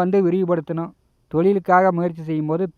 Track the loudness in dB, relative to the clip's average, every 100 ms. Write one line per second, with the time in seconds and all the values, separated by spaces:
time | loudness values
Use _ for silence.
0 | 4 2 2 0 0 -2 -4 -8 -8 -14
1 | _ _ _ 0 2 0 2 4 4 2
2 | -2 -6 -6 -4 -2 -2 -4